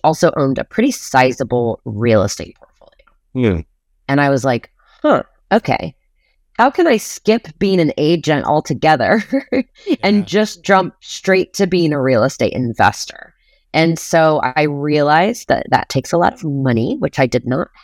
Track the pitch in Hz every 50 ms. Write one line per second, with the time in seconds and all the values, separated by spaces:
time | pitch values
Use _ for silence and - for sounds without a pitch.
0 | - 147 160 - - 165 - - 143 135 135 117 - - - - 220 285 240 -
1 | - - - 131 127 131 123 - 131 110 127 123 120 117 107 - _ 120 107 104
2 | 113 120 113 107 92 104 - - - - - _ - _ _ _ _ _ _ _
3 | _ _ _ _ _ _ - 127 123 110 92 82 - - _ _ _ _ _ _
4 | _ - 139 143 143 139 139 131 113 135 123 117 - - _ _ _ _ _ _
5 | - 302 247 - - - _ _ _ _ - 226 - - 131 - - 165 - _
6 | _ _ _ _ _ _ _ _ _ _ _ - 226 269 - - 349 339 247 214
7 | - - - - - - 220 233 - - - _ - 196 190 180 165 147 - -
8 | 147 151 170 165 - - 156 143 - - 147 151 143 - 143 - - 156 156 135
9 | 117 98 - 220 208 - - 269 - - - 269 254 - _ _ - 415 320 -
10 | - 196 208 208 196 - 156 208 214 208 - - - - 196 190 185 160 - _
11 | - - - - - 190 190 190 - - - - 196 180 185 180 170 156 147 143
12 | 127 131 131 113 110 139 - - 123 98 - 110 127 117 110 - 104 98 - -
13 | - - - - - - _ _ _ _ _ _ _ _ - 147 165 165 165 160
14 | - - - 165 160 160 156 151 - 127 127 156 151 151 143 143 143 151 151 151
15 | 143 147 151 160 180 214 240 - - - - - - - 139 - - - - 135
16 | 127 - - 170 175 185 - - - 156 139 139 135 131 120 113 113 151 262 311
17 | - 160 - - 135 120 - 127 117 120 123 143 - - _ -